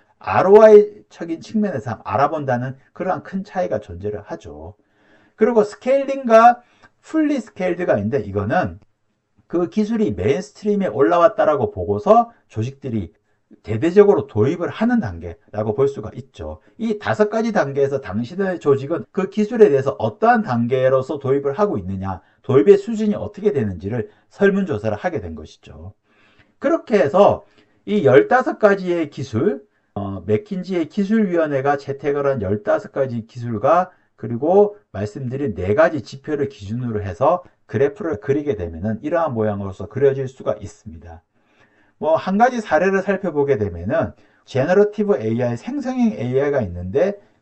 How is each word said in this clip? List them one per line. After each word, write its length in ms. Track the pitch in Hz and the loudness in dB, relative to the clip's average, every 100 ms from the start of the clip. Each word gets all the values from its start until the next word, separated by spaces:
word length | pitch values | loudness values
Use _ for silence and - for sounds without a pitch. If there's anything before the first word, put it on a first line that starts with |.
| _ _ - | _ _ -2
알오아이적인 1160 | 101 175 208 220 208 208 - - - 170 165 | 2 8 10 10 10 8 0 -20 -14 -10 -10
측면에서 500 | - 220 208 131 117 | -6 -2 -2 -4 -6
한번 120 | 110 - | -8 -4
알아본다는 720 | 104 135 156 139 123 127 131 _ | 0 0 0 -2 -4 -4 -10 _
그러한 300 | - 185 175 | -8 -6 -6
큰 200 | - 190 | -8 -10
차이가 360 | 190 190 180 107 | -8 -4 -4 -4
존재를 400 | - 87 101 104 | -8 -10 -8 -8
하죠. 540 | - 82 82 76 82 - _ _ _ _ _ - | -10 -14 -14 -18 -18 -20 _ _ _ _ _ -2
그리고 300 | 226 233 208 | 2 2 0
스케일링과 960 | - 247 277 269 269 254 226 240 240 _ _ - _ | -2 0 0 0 -4 4 8 8 6 _ _ -20 _
풀리 400 | - 320 294 285 | -6 -2 0 -2
스케일드가 560 | - - 185 170 180 131 | -6 -6 -4 -2 -2 -2
있는데 240 | 101 113 | 0 -4
이거는 580 | 107 98 104 170 127 82 _ _ _ _ _ _ _ | -4 -4 -2 -2 -2 -6 _ _ _ _ _ _ _
그 220 | 165 175 | -4 -2
기술이 440 | - 208 226 190 | -2 -2 0 -2
메인스트림에 720 | 95 90 160 185 - 208 202 185 | 0 0 -2 -4 -8 -2 -2 -2
올라왔다라고 840 | - 151 175 165 - 156 147 110 | 2 2 4 4 4 0 0 -2
보고서 600 | - - 127 185 226 233 - _ | -4 -4 -2 4 4 4 -4 _
조직들이 640 | - 117 135 139 110 90 - _ _ _ - | -6 -6 -6 -6 -6 -6 -12 _ _ _ -20
대대적으로 640 | - 113 160 190 202 196 - | -8 -2 2 6 6 4 0
도입을 420 | 107 110 170 165 | 0 0 0 -6
하는 320 | - 226 240 | -4 0 0
단계라고 760 | 113 85 87 - _ 104 110 107 | -2 -8 -12 -16 _ -6 -4 0
볼 140 | 139 | 0
수가 200 | 139 107 | 0 -10
있죠. 480 | 123 - - 78 78 _ - | -14 -18 -16 -14 -14 _ -8
이 220 | 226 208 | -6 -4
다섯 300 | - - 208 | -4 0 0
가지 220 | 226 226 | 0 -2
단계에서 480 | 202 139 139 139 139 | -2 -2 0 0 -2
당신의 640 | - 98 120 175 196 175 | -6 -6 -6 -4 -4 -2
조직은 420 | 147 139 139 165 - | 0 0 0 -6 -6
그 180 | - 190 | -6 -4
기술에 380 | - 208 240 208 | -2 -2 4 6
대해서 260 | 135 127 - | 6 0 -2
어떠한 440 | - - 220 247 | -4 0 2 2
단계로서 760 | - 117 117 131 131 131 - 151 | 0 -2 -2 0 2 2 0 -6
도입을 400 | 127 139 139 139 | -2 -2 -2 -2
하고 180 | 107 123 | -2 -2
있느냐, 440 | 90 98 95 92 - _ | -6 -8 -8 -10 -14 _
도입의 340 | - 131 170 196 | 0 4 6 6
수준이 360 | - 214 220 | 4 -4 -2
어떻게 380 | 208 185 - 208 | -4 -8 -6 -4
되는지를 580 | 127 107 87 92 120 - _ _ | -2 -4 -4 -6 -8 -8 _ _
설문조사를 680 | - 196 196 190 208 - - | -2 0 2 -2 -4 -4 -4
하게 220 | 185 151 | -6 -6
된 160 | 90 78 | -8 -14
것이죠. 580 | 78 - - 69 90 - _ _ _ _ _ _ | -16 -20 -20 -20 -20 -20 _ _ _ _ _ _
그렇게 380 | 277 330 - 214 | -2 -2 0 0
해서 460 | 175 180 202 - - _ _ _ - | 2 4 4 4 -6 _ _ _ -4
이 200 | 208 - | 0 6
열다섯 520 | 131 - 247 277 233 | 6 6 2 0 0
가지의 520 | 208 196 180 175 151 | 2 2 0 -4 -4
기술, 580 | - 123 110 170 269 - _ _ - | -8 -6 -2 0 -2 -8 _ _ -10
어, 280 | 98 - 180 | -8 -8 -2
맥킨지의 640 | 214 - 185 180 180 156 | -2 -2 -10 -6 -4 -4
기술위원회가 880 | - 196 220 202 175 156 139 139 143 | -4 -2 0 0 0 0 -2 -2 -2
채택을 480 | - - 151 143 139 | -6 -6 -4 -2 -2
한 160 | 131 | -2
열다섯 500 | - 104 - 156 - | -2 -4 -2 -2 -4
가지 360 | 147 135 117 110 | -4 -4 -4 -10
기술과 640 | 120 120 110 127 170 180 _ _ _ | -12 -8 -2 2 2 0 _ _ _
그리고 600 | 117 117 147 196 208 - _ | -10 -4 2 4 4 0 _
말씀드린 640 | - 104 139 127 131 139 | -8 -8 -8 -10 -6 -6
네 220 | 87 87 104 | -6 -2 2
가지 260 | 175 156 | 2 0
지표를 480 | - 135 - 147 139 | -8 -14 -8 -4 -4
기준으로 540 | - 98 117 120 104 | -8 -10 -8 -6 -6
해서 400 | 101 - 139 180 - _ _ | -6 -2 0 0 -4 _ _
그래프를 520 | - 139 - 165 147 | -2 0 -2 -8 -6
그리게 360 | - 107 147 127 | -2 -2 -2 -4
되면은 420 | 85 80 104 107 | -8 -8 -6 -6
이러한 320 | 147 165 160 117 | -4 -2 -2 -2
모양으로서 540 | 107 101 98 95 95 | -2 -4 -8 -10 -12
그려질 380 | 131 139 135 131 | 0 0 0 -6
수가 280 | - - - | -8 -8 -8
있습니다. 640 | 98 - - 82 87 82 _ _ _ _ _ _ _ _ | -10 -18 -20 -20 -20 -20 _ _ _ _ _ _ _ _
뭐, 160 | 151 160 | 0 0
한 240 | - 196 | 0 4
가지 200 | 247 247 | 4 2
사례를 440 | - 156 185 190 | 0 2 2 0
살펴보게 540 | 190 190 185 147 139 127 | 0 -2 -2 0 0 0
되면은 560 | 101 85 90 160 104 - _ _ _ | 0 -4 -4 -2 -2 -8 _ _ _
제너러티브 720 | 127 143 190 208 214 202 202 | -2 2 4 2 0 0 0
에이아이, 400 | 110 117 120 120 | 0 -2 -2 -4
생성형 560 | - 294 240 254 233 | -6 -8 -6 0 0
에이아이가 480 | - 123 131 143 139 | 0 -2 0 0 0
있는데 580 | 101 87 92 98 190 202 _ _ | -4 -6 -4 0 0 -2 _ _